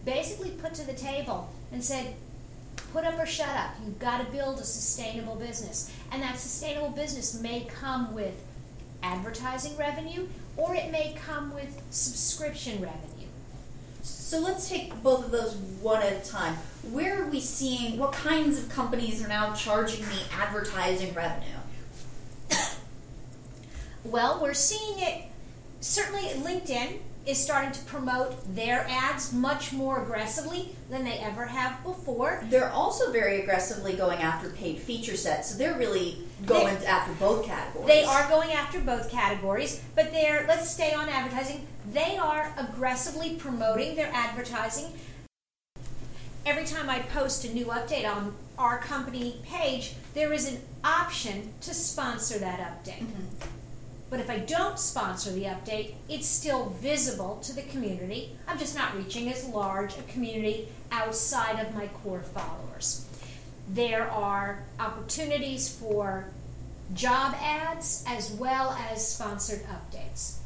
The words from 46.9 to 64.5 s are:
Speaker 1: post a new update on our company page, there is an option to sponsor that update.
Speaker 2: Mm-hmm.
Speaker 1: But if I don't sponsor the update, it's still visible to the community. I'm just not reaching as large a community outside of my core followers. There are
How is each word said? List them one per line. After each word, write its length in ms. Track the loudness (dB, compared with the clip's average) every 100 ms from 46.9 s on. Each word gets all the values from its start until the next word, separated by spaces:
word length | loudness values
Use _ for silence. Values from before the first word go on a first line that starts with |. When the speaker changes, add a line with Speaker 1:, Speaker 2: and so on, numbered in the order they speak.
| -2
Speaker 1:
post 460 | 0 0 4 2 2
a 80 |
new 120 | -2 -2
update 420 | -2 -2 0 0
on 280 | -2 -4 -6 -12 2
our 220 | 2 2
company 600 | -2 -4 -4 -4 -4 -6
page, 500 | -8 -2 0 0 -4 -10 -8 0
there 180 | 2
is 180 | 2 0
an 80 | -2 -10 -2
option 680 | 2 2 2 -2 -4 -6 -8 -10
to 120 | 0 4
sponsor 640 | 4 4 0 0 0 0
that 200 | -2 -4
update. 440 | -6 -8 -10 -8
Speaker 2:
Mm-hmm. 440 | -8 -6 -6 -6 -8 -10 -10 -10 -10 -12 -6
Speaker 1:
But 100 | -4
if 100 | -2
I 100 | -4
don't 380 | 0 2 2 2
sponsor 540 | 2 2 -2 -2 -2
the 140 | -2 -2
update, 480 | -4 -4 -4 -4 -8 -8
it's 180 | 2 6
still 480 | 6 6 2 0 -2
visible 580 | 0 2 2 0 -4 -4
to 100 | -6
the 80 | -6
community. 760 | -6 -4 -2 -4 -4 -6 -8 -10 -6
I'm 140 | -4
just 160 | -2 0
not 180 | -2
reaching 380 | -2 -4 -4 -2
as 160 | -4 -4
large 500 | -2 0 0 -2 -6
a 40 |
community 640 | -8 -4 -2 0 0 0 -4 -10 -4
outside 720 | -2 2 6 6 6 4 0 -2
of 80 |
my 140 | -4 -6
core 320 | -6 -6 -6
followers. 840 | -6 -6 -4 -6 -8 -4 -2 -2 -6 -12 -12 -14 -14 -14 -6
There 420 | 0 2 2 0
are 540 | 0 2 2 0